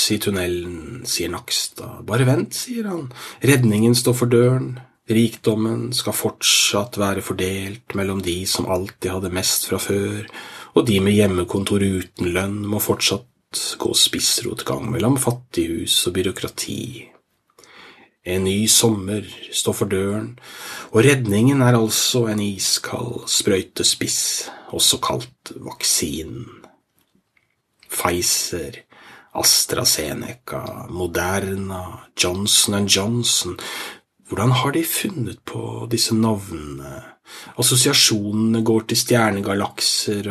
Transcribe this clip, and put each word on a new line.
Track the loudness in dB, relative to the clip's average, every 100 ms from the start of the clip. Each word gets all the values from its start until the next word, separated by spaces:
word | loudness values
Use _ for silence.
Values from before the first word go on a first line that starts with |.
| 2 0
i |
tunnelen», | 0 -2 -2 -4 -6 -10 -12 -12 -6
sier | -4 -4
Nakstad. | -6 -4 -4 -4 -8 -14 -12 -2
«Bare | 2 4
vent», | 2 0 -6
sier | -6 -6 -4
han. | -6 -8 -14 -16 -2
Redningen | 2 4 4 4 4
står | 4 2 2
for | 4
døren. | 6 6 4 -2 -10 -16 _ 0
Rikdommen | 2 2 2 0 2 0 -2 -4 -4
skal | -4
fortsatt | -2 -4 -2 2 2 2 0 -2 -2
være | -2 -2 -4
fordelt | -4 -2 -2 -6 -10 _ -4
mellom | -2 -2
de | -2 -4 -2
som | -2 0
alltid | -2 -4 -6 -6
hadde | -4 -4
mest | -2 0 -2 -2
fra | -4
før, | 0 0 0 -4 -10 -16 -16 -18 0 2
og | 4
de | 4
med | 6 6
hjemmekontor | 4 2 0 -2 0 2
uten | 2 0 -6 -4 -2 0
lønn | -2 -4 -4
må | -2
fortsatt | 0 0 0 -2 -6 _ _ -6 -6 -4
gå | 0 2
spissrotgang | 2 2 0 0 -2 -6 -4 -4 -2
mellom | 0 2 4
fattighus | 2 -2 -4 -2 -2 -2 0 0 2
og | 0
byråkrati. | -2 -2 -8 -6 -8 -6 -8 -12 -18 _ _ _ _ _ -20 -20 -20 -20 _ _ -4
En | -2 0
ny | 2 4
sommer | 4 4 2 -2 -6 -6 -14 -8
står | -2 -2 0
for | 0
døren, | 0 0 -2 -6 -12 -18 -16 -14 -14 2
og | 6 6
redningen | 6 4 6 6 6 6
er | 6
altså | 4 2 2 2 2
en | 0 -2
iskald | -2 0 0 -2 -6 -6 -8 -2
sprøytespiss, | 0 2 2 0 0 0 2 -2 -2 -2 -4 -6 -14 -10 2
også | 2 2
kalt | 0 -2 -6 _ -16 -12
vaksinen. | -12 -4 0 0 -2 -6 -8 -10 -12 -16 -20 _ _ _ _ _ _ _ _ _ _ _ _
Pfizer, | -4 -2 0 0 0 -2 -6 -10 -14 _ -20 -20 -20 _
AstraZeneca, | 0 2 4 2 0 2 0 -2 -6 -8 -12 -10 -8 -8 -10 -10
Moderna, | -4 -2 -2 0 -2 -2 -4 -6 -8 -10 -14 -16
Johnson | -2 0 0 2 2 4 2
and | 2
Johnson. | 2 2 0 2 0 -2 -8 -10 -10 -10 -14 _ _ -8
Hvordan | 0 2
har | 2 0 -2
de | -2
funnet | -4 -4 -4 -6 -8
på | -12 -10 -8 -8 -4
disse | 0 2
navnene? | 4 2 0 -4 -10 -10 -12 -12 -14 -16 -20 _ -20 -16 -2
Assosiasjonene | 2 4 4 4 4 2 0 2 2 4
går | 4 2 2
til | -2
stjernegalakser | 2 4 4 0 -2 -2 -4 -2 -2 0 -2 -4 -4